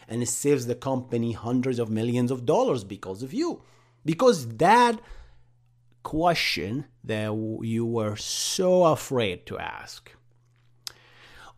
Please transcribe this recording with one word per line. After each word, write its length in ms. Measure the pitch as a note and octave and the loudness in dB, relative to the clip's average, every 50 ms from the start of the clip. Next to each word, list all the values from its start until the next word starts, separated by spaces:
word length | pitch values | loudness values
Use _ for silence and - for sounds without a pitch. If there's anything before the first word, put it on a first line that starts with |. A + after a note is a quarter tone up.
| - - | -14 -8
and 140 | A2+ A#2+ | -6 -4
it 60 | A#2+ A#2 | -4 -4
saves 380 | - - - C#3+ D3 C3+ A#2+ | -4 0 2 2 2 2 2
the 80 | A#2 B2 | -2 -6
company 580 | A#2+ - C3+ C3+ B2+ A#2+ - A#2+ A#2 A2+ A#2 | -4 -2 -2 -2 -2 -2 -4 -2 -2 -2 -2
hundreds 460 | A2+ F2+ - A2+ B2+ B2+ B2 C3 B2+ A#2+ | -4 -4 -4 -2 0 0 0 0 -2 -2
of 100 | A#2 A2 | -2 -2
millions 420 | A2 G#2+ A2+ A#2+ A#2+ B2 B2 A#2 | -2 -2 0 0 0 0 0 0
of 140 | C3 B2 A#2+ | -2 -2 0
dollars 400 | A2+ D#3+ G#3+ C4 B3+ D#3 A#2+ F#2+ | 2 2 2 2 2 0 -2 -4
because 380 | G2 G2+ F#2+ - F#2 F#2+ G2 | -8 -12 -12 -10 -10 -10 -10
of 100 | C3 C3 | -10 -8
you." 300 | D#3 B3 E4 F4 C#4+ - - _ _ _ _ _ _ _ - | -6 -4 -4 -4 -6 -8 -14 _ _ _ _ _ _ _ -4
Because 520 | D3+ E3+ - C4 B3+ A3+ E3 B2+ A#2 A2+ A2 | -2 0 4 6 4 4 4 0 -8 0 2
that 420 | D#3 F#3 G#3+ A#3+ A#3+ A#3+ A3+ A3 - - - - - - - - _ _ _ _ _ _ _ _ _ _ _ _ | 6 6 8 8 6 6 2 -2 -8 -16 -18 -20 -20 -20 -20 -20 _ _ _ _ _ _ _ _ _ _ _ _
question 840 | - - - D#3 E3 F3 E3 - - - - - D#2 G2 A2+ C#3+ - - _ _ | -12 -6 -4 0 2 2 2 2 0 0 -2 -2 -4 -4 -6 -6 -8 -10 _ _
that 260 | - - A2 G#2+ G#2+ G#2+ | -8 -6 -4 -2 -2 -2
w-, 340 | G#2+ A2 A2 A2 A2 - | -4 -4 -4 -4 -6 -6
you 240 | A#2 A2+ A2+ A2+ A#2 | -4 -2 -2 -2 0
were 300 | A2+ A#2 A2+ G#2+ G#2+ G#2 | 0 0 0 -2 -2 -4
so 680 | G#2+ - - - - - - - - F#3 F#3 F#3 F#3 F3+ | -6 -6 -6 -6 -4 -4 -2 -2 0 2 4 6 6 6
afraid 600 | D#3+ D3 - - - C#3 B2 A#2 G2 F2+ - - | 6 4 2 0 -2 0 0 0 0 -2 -6 -8
to 120 | - - - | -10 -10 -8
ask. 540 | E2 E2+ - - - - - - - - - _ _ _ _ _ _ _ _ _ _ _ _ _ _ - - _ _ _ - - - - - - - - - | -8 -10 -10 -12 -14 -16 -18 -20 -20 -20 -20 _ _ _ _ _ _ _ _ _ _ _ _ _ _ -18 -18 _ _ _ -20 -20 -20 -20 -20 -20 -20 -20 -8